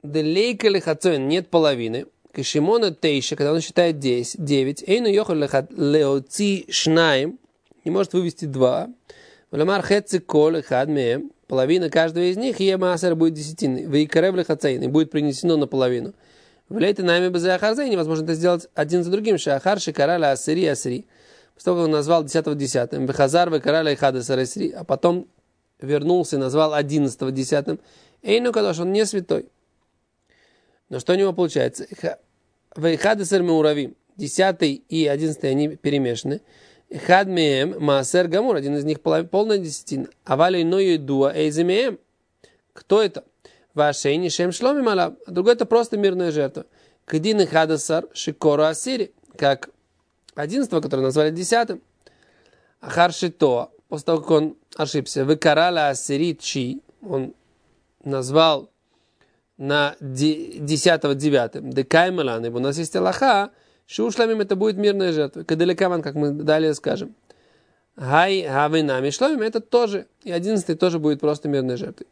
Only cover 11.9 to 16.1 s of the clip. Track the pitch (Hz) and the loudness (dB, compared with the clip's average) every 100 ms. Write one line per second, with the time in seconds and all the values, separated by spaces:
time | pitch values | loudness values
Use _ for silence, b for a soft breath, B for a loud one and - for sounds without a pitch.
11.9 | 165 165 165 180 185 254 214 190 190 185 | 2 0 0 0 0 -4 0 0 2 0
12.9 | 175 180 165 165 156 151 160 143 131 - | 0 0 2 2 0 -10 -4 -4 -4 -2
13.9 | 147 151 165 185 185 170 156 147 127 135 | 0 2 2 2 0 -2 -2 0 -2 0
14.9 | 147 156 156 147 135 175 160 139 135 127 | 0 0 0 -2 -2 0 0 0 0 0
15.9 | 123 151 | 0 -6